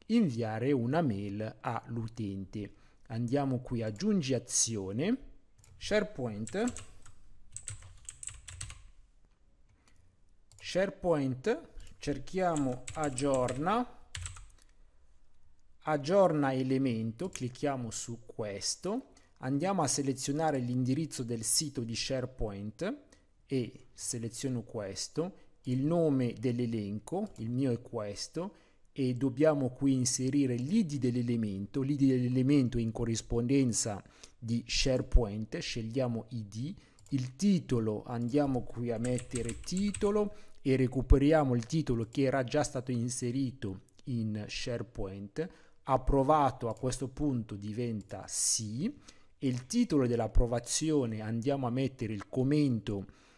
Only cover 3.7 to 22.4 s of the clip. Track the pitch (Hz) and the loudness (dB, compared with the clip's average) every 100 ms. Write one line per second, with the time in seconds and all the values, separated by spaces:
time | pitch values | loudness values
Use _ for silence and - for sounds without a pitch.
3.7 | 120 110 104 208 202 131 120 - - - | -4 -4 -2 0 0 2 -2 0 2 2
4.7 | 110 95 107 180 262 - - - - - | 0 -4 -2 0 0 -4 -20 -20 -20 -20
5.7 | - - 208 202 - 120 104 110 185 240 | -10 0 0 0 -4 -6 -4 -4 -2 -2
6.7 | - - - - - - - - - - | -4 -12 -16 -16 -18 -18 -18 -16 -16 -14
7.7 | - - - - - - - - - - | -14 -14 -18 -18 -16 -16 -16 -16 -14 -12
8.7 | - - - - - - _ _ - - | -14 -20 -20 -20 -20 -20 _ _ -20 -20
9.7 | _ _ - - _ - - - - - | _ _ -20 -20 _ -20 -20 -20 -16 -4
10.7 | 175 196 - 185 156 135 127 202 302 - | 0 0 0 2 2 2 -2 0 -2 -4
11.7 | - - - - 139 - 185 180 156 135 | -14 -14 -10 -6 -6 -4 0 2 2 0
12.7 | 123 - - 147 123 143 131 123 123 165 | -2 -6 -4 -2 0 2 2 2 0 0
13.7 | 226 247 - - - - - - - - | 0 -2 -8 -14 -12 -12 -12 -18 -20 -20
14.7 | - - - - - - - - - - | -20 -20 -20 -20 -20 -20 -20 -20 -20 -20
15.7 | - - 151 139 196 180 151 139 131 131 | -12 -4 -2 2 6 6 6 2 2 2
16.7 | 131 135 113 113 113 185 - 123 127 143 | 2 2 0 -2 -4 -8 -6 -8 -4 -4
17.7 | 135 117 - - 113 - - 107 98 - | -2 -6 -8 -8 -10 -12 -8 -8 -6 -6
18.7 | - 180 240 - - _ - 127 139 180 | -4 -4 -6 -6 -16 _ -10 -4 0 0
19.7 | 190 151 - 135 127 - 143 160 139 120 | 0 0 0 0 -2 -2 0 2 0 0
20.7 | 123 123 135 156 - 117 117 110 - 156 | 0 0 0 -2 -6 -6 -4 0 0 0
21.7 | 123 113 113 - 131 123 - | -4 -6 -4 -4 -2 -4 -4